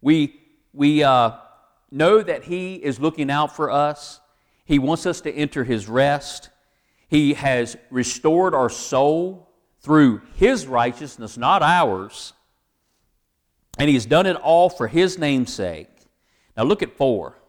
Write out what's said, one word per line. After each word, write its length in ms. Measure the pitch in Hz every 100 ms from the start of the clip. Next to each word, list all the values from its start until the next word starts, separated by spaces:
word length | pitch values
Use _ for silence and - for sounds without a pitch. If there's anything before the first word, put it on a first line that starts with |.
We, 400 | 135 160 143 - _ _ _
we, 320 | 139 143 151
uh, 280 | 143 127 117 110 - _ _ _ _
know 300 | 135 160 214
that 220 | 185 147
he 320 | - 175 185 185
is 240 | 147 117
looking 320 | 151 160 139
out 240 | 143 151 -
for 120 | 151
us. 520 | 139 147 147 - - _ _ _ _
He 140 | _ 143
wants 280 | 135 160 180
us 160 | 175
to 100 | 151
enter 320 | 147 147 -
his 240 | 123 117 101
rest. 640 | 117 139 143 139 - - _ _ _ _ _ _
He 260 | 151 147
has 420 | 143 143 127 117 - _
restored 640 | 127 123 - 151 165 185
our 160 | 151 123
soul 800 | - - 131 139 160 180 190 _ _ _ _
through 420 | - 156 139 104 - -
his 320 | 208 262 135
righteousness, 680 | 127 120 123 147 - 110 -
not 280 | 123 190
ours. 680 | 151 175 151 95 98 - - _ _ _ _ _ _ _ _ _ _ _ _ _ _ -
And 140 | 147
he's 160 | 135 110
done 200 | 151 190
it 100 | 175
all 340 | 147 165 180
for 160 | 180 -
his 320 | 165 185 185
name's 340 | 151 135 120
sake. 360 | - 92 80 76 _ _ _ _ _ _ -
Now 60 |
look 180 | 120 202
at 160 | 185 -
four. 400 | 135 110 71 -